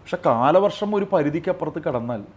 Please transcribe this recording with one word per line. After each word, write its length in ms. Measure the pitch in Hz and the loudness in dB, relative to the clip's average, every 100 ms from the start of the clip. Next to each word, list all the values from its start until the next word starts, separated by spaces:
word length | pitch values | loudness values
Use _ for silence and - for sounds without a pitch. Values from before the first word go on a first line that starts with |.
പക്ഷെ 180 | - 180 170 | -8 -2 2
കാലവർഷം 640 | 117 127 175 202 196 208 208 | 4 4 4 4 0 -4 -2
ഒരു 80 | 196 | 0
പരിധിക്കപ്പുറത്ത് 720 | 190 147 151 170 180 156 160 165 | 0 0 -2 -4 -4 -4 -6 -4
കടന്നാൽ 360 | 123 117 117 101 | -4 -4 -8 -10